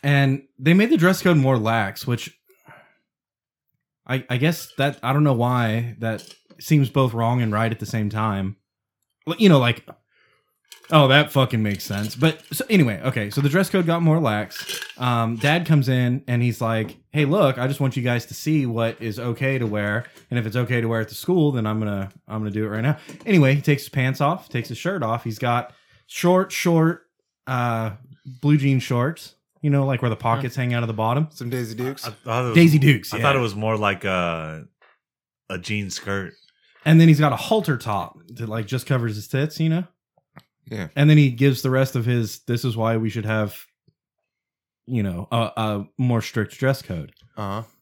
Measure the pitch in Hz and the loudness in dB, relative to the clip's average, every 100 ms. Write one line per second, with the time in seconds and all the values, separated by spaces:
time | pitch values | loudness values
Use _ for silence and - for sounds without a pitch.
0 | 143 143 135 135 - _ 135 180 226 311 | 2 2 2 0 -6 _ 4 4 4 4
1 | 175 190 190 165 131 127 107 113 98 - | 4 2 4 4 4 2 2 0 -2 -6
2 | - 120 - _ _ _ - - _ _ | -6 -6 -6 _ _ _ -20 -20 _ _
3 | _ _ _ _ _ _ _ _ _ _ | _ _ _ _ _ _ _ _ _ _
4 | - 131 123 123 147 170 - - 139 127 | -4 -4 -2 0 0 0 -8 -2 -2 -2
5 | 120 139 151 123 120 123 117 110 117 110 | -2 2 2 2 2 2 0 -2 -4 -6
6 | 113 107 - - _ _ - 156 135 139 | -6 -6 -10 -20 _ _ 0 2 2 2
7 | 131 117 117 123 117 104 113 110 107 113 | 0 0 0 0 0 0 0 -2 -6 -4
8 | 107 107 110 98 95 101 _ _ _ _ | -2 -2 -2 -2 -4 -8 _ _ _ _
9 | _ _ - 170 214 147 120 117 - - | _ _ -10 2 6 6 4 -2 -8 -20
10 | _ _ _ _ _ _ _ - - 160 | _ _ _ _ _ _ _ -20 0 4
11 | 139 139 151 143 127 117 107 98 - 101 | 6 6 4 0 0 0 -2 -4 -6 -6
12 | 110 120 160 156 - 147 - 208 131 98 | -6 0 -2 -2 -10 -10 0 4 4 0
13 | 131 123 104 117 139 160 190 196 170 170 | -4 -4 -4 -2 0 0 0 0 0 0
14 | 165 160 139 104 104 - - - - - | 2 2 2 -2 -4 -12 -12 -12 -12 -6
15 | 123 120 113 117 139 160 156 156 123 127 | -2 0 -2 0 0 0 2 2 2 0
16 | 123 127 - 120 120 110 117 113 110 - | 0 -2 -2 0 0 -2 -2 -2 -4 -10
17 | _ 147 143 185 151 131 127 139 135 123 | _ -2 0 2 2 2 -4 -2 -2 -2
18 | 123 120 - - 156 156 131 113 117 117 | -2 -2 -4 -10 -2 -2 0 -2 -2 -4
19 | 117 101 120 113 135 135 113 104 104 104 | -8 -6 -6 -4 -2 -2 -2 -2 -2 -4
20 | - - _ 120 110 113 117 123 113 113 | -6 -18 _ -6 -4 -4 -2 -2 -2 -2
21 | 110 - - 185 151 131 107 107 107 101 | -4 -8 -2 0 2 0 -2 -2 -4 -4
22 | 95 - _ 110 107 104 107 107 123 151 | -8 -12 _ -8 -6 -4 -4 -2 -2 -2
23 | - - - 190 135 143 139 143 - - | -6 -16 0 4 4 2 0 -2 -2 -4
24 | 127 131 143 180 - 123 117 113 170 196 | -2 0 -2 -2 -6 -8 -6 -8 -6 -4
25 | 113 117 117 107 123 120 120 _ _ _ | -4 -4 -6 -4 -2 -2 -4 _ _ _
26 | _ - 175 185 190 - 180 165 160 175 | _ -2 2 2 0 -2 2 4 2 0
27 | _ _ _ _ - 131 120 113 110 101 | _ _ _ _ -6 -2 -2 -2 -4 -8
28 | - - - 127 147 147 139 135 - 123 | -18 -20 -20 -4 2 4 4 0 0 -2
29 | 131 165 - _ _ _ 151 143 135 127 | -2 -4 -16 _ _ _ 0 0 0 0
30 | 123 110 117 113 131 123 123 120 117 110 | -2 -2 -2 -2 -2 -4 -2 -2 -2 -2
31 | 110 127 156 - 120 127 117 113 127 135 | 0 0 -2 -6 -8 -6 -6 -6 -8 -8
32 | 120 107 - 117 123 117 165 151 139 120 | -12 -14 -6 -4 2 6 8 8 6 4
33 | - 104 131 139 117 101 110 110 104 95 | 0 -2 0 0 -2 -4 -4 0 0 -2
34 | 98 92 87 82 80 78 - _ _ _ | -2 -2 -2 -4 -8 -14 -18 _ _ _
35 | _ _ _ _ _ 95 87 104 98 90 | _ _ _ _ _ -12 -6 -6 -6 -10
36 | 101 98 92 - _ _ _ _ 156 160 | -6 -6 -6 -16 _ _ _ _ 4 8
37 | 165 147 151 117 - 220 180 131 - 101 | 8 8 4 0 -2 -2 0 -4 -4 -6
38 | 87 - - 120 113 113 101 131 - 131 | -6 -12 -20 -12 -8 -8 -6 -8 -2 -2
39 | 117 104 104 131 151 - 160 165 175 _ | -2 -6 -6 -4 -4 -2 -2 -2 -4 _
40 | _ _ _ - _ _ - 107 90 - | _ _ _ -20 _ _ -14 -10 -8 2
41 | 147 151 143 117 139 131 135 127 131 127 | 6 6 6 4 2 2 0 0 0 -2
42 | 117 120 110 - - 120 131 113 113 113 | -2 -2 -2 -8 -6 -4 -2 -2 0 0
43 | 113 113 104 110 104 - - _ _ _ | -2 -4 -4 -2 -2 -6 -20 _ _ _
44 | _ _ _ _ _ _ _ _ - 123 | _ _ _ _ _ _ _ _ -6 -4
45 | 101 87 98 120 113 - 110 104 101 - | -2 -4 -4 -2 -2 -4 -4 -4 -8 -4
46 | 127 117 - - 104 - 135 135 - 87 | 0 0 -2 -4 -4 -2 -2 -2 -4 -10
47 | 71 _ _ - 101 101 113 _ | -10 _ _ -12 -8 -8 -12 _